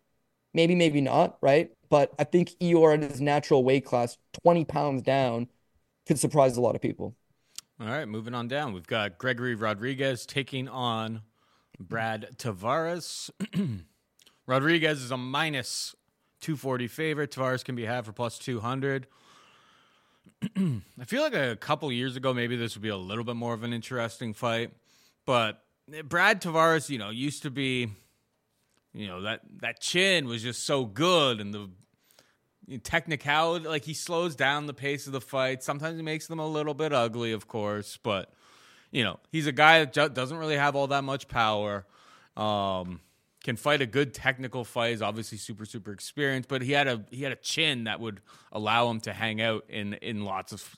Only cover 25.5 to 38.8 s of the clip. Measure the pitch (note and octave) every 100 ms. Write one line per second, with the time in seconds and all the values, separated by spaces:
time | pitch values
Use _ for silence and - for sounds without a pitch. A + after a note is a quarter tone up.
25.5 | G#2+ _ _ - D3+ C#3+ E3+ G3+ G3+ F3
26.5 | D#3+ E3 D#3+ C#3 B2+ G#2 A2+ C#3+ - D3+
27.5 | C3 C3+ B2+ A2+ G2+ _ _ _ _ _
28.5 | _ _ _ _ G#2+ G2+ F2+ G#2 A2+ -
29.5 | F#2+ A#2 - - F3 F#3+ F3 B2+ A#2 A#2+
30.5 | A2+ - C#3 A#2 G2+ F3 F3 C3+ A2 G2+
31.5 | G#2 G2+ F#2 _ _ _ _ _ _ _
32.5 | _ - B2+ - E3 E3 D3 C#3+ D3+ E3
33.5 | E3+ D#3 D3+ D#3 D#3 - E3+ F3 C3+ C3+
34.5 | D3 D3 C3 C#3 C#3+ C#3 C3+ - C3+ C3
35.5 | C3 - C#3+ D#3+ E3 D#3+ D#3 - E3 D#3
36.5 | D3+ D3+ C#3+ D#3 C#3 A#2 A#2 A#2 G#2+ -
37.5 | A2+ G#2 G#2 G2+ - A#2 F#2+ E2+ _ _
38.5 | - - -